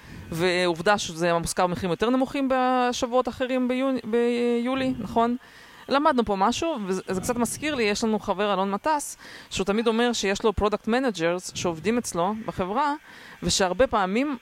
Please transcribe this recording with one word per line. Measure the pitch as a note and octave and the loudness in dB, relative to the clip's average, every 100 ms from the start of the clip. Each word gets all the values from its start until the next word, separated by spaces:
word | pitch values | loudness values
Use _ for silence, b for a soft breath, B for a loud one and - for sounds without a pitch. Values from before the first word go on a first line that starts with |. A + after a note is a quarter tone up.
| B B B | B B B
ועובדה | E3 F3+ F3 F3+ E3 G3+ G#3 | 0 2 2 2 2 2 2
שזה | - D#3+ F3 | 0 0 2
מושכר | E3+ D#3+ - F3+ | 2 0 0 0
במחירים | E3+ F#3 | 0 -2
יותר | D#3+ A3 | 0 2
נמוכים | C4 C4 C#4+ C4 | 2 0 0 0
בשבועות | C4 B3+ B3+ B3 A#3+ B3 B3+ B3 | 2 2 2 0 0 0 0 0
אחרים | - B3+ B3+ B3 | -2 -2 0 0
ביוני, | B3+ C4+ C4 | 0 0 -2
ביולי, | G#3+ A#3+ A#3+ A#3+ A#3+ A#3+ A#3+ C4 C4 B3+ | 0 2 2 2 0 0 0 0 -2 -2
נכון? | A#3 A#3 A#3 B3 B B B B B | -2 0 2 0 B B B B B
למדנו | C#4 D#4 B3 | 2 4 2
פה | G#3 G3 | 2 2
משהו, | G3 - E4 C4+ F#3 | 2 2 -2 -2 -2
וזה, | F#3 - | -4 -2
זה | F#3+ | -4
קצת | G#3+ A#3+ | -2 -2
מזכיר | A3+ - D4+ | -2 -2 -4
לי, | C4+ | 0
יש | G#3 G3+ | 0 0
לנו | A3 G#3+ | 0 0
חבר, | - F#3 G#3 | -2 0 0
אלון | F#3 G3 | 0 0
מטס, | G3+ D4+ D4 - - B B B | -2 0 -2 -4 -12 B B B
שהוא | - | -4
תמיד | F#3+ G#3+ A#3 | 0 2 2
אומר | A3 A#3+ | 2 2
שיש | A3 G3 G3+ | 2 0 2
לו | A3 F#3 | 0 2
product | G#3 G3+ A3 | 0 0 0
managers | B3 C4+ F3+ E3+ F3+ - | 0 0 0 0 0 -4
שעובדים | - F3+ D#3+ F3+ A#3+ | -4 -4 -2 -2 -2
אצלו | - F3 F#3 A3 - | -2 -2 -2 -2 -6
בחברה, | F#3 F3+ A3+ C#4+ D4+ B B B B | -4 -2 0 -2 -2 B B B B
ושהרבה | F3 - F#3 F3+ C4 | -2 2 2 2 2
פעמים | A3 F#3 A3 D4 B3+ | 2 2 0 -2 -4